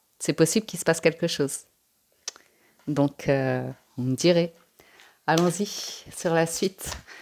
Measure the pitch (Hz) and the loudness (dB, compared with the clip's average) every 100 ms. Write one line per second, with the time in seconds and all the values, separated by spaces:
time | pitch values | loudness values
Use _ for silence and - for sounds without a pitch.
0 | _ _ - 151 160 220 214 170 - 165 | _ _ -4 2 4 2 -4 -2 0 2
1 | 165 156 170 - 139 - - _ _ _ | 0 0 -2 -2 -2 -4 -14 _ _ _
2 | _ _ - - _ _ _ _ - 143 | _ _ -18 -18 _ _ _ _ -4 0
3 | 143 - - 139 131 127 127 - _ - | 0 0 0 0 0 -2 -4 -10 _ -6
4 | 127 131 170 170 170 - _ _ _ - | -2 2 4 4 2 -6 _ _ _ -20
5 | - _ - 165 175 175 202 - - - | -20 _ 2 4 4 0 -6 -8 -12 -14
6 | - - 175 165 165 - 190 - - - | -16 -6 0 2 0 -2 -4 -4 -10 -12
7 | - - | -16 -20